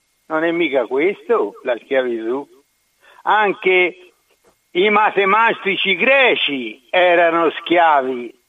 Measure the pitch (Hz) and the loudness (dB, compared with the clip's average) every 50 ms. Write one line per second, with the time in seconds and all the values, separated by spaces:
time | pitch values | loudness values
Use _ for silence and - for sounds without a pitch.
0 | _ _ _ _ _ - 160 156 160 170 165 170 175 151 131 135 120 101 127 131 | _ _ _ _ _ -6 -4 -2 -2 -2 -2 -2 -2 0 0 -2 -2 -2 -2 -2
1 | 151 190 202 - - - 233 214 - - - - - 127 123 107 - - 135 135 | 0 -2 -2 -4 -2 -2 0 0 0 -2 -6 -8 -6 -6 -6 -6 -4 -4 -2 -2
2 | 127 123 117 113 110 113 127 139 143 _ _ _ _ _ _ _ _ _ _ _ | -2 -2 -4 -6 -4 -4 -6 -6 -8 _ _ _ _ _ _ _ _ _ _ _
3 | _ _ - _ - - 190 214 214 196 170 - - 185 185 185 180 175 175 - | _ _ -20 _ -4 -2 0 0 0 0 -2 -2 0 0 2 2 2 0 -2 -8
4 | - - _ _ _ _ _ _ _ _ _ _ _ _ - 180 190 214 208 208 | -20 -20 _ _ _ _ _ _ _ _ _ _ _ _ -4 -2 0 2 2 2
5 | 214 196 - 190 202 190 196 220 226 233 196 - - 196 190 - - 190 190 165 | 0 0 0 0 0 0 2 2 2 0 0 -2 -4 -6 -4 -4 -2 -2 -2 0
6 | 196 247 269 277 262 240 254 - - - 143 131 120 110 107 - _ _ - 180 | 2 2 2 4 4 2 2 0 -2 -4 -4 -6 -8 -10 -12 -14 _ _ 0 2
7 | 180 180 175 170 175 165 165 170 170 156 - - - - 165 175 170 160 151 143 | 4 4 4 4 4 2 2 2 0 0 -2 -4 -4 -2 2 2 4 4 4 2
8 | 131 131 131 123 120 113 - _ _ | 0 -2 -6 -8 -8 -12 -16 _ _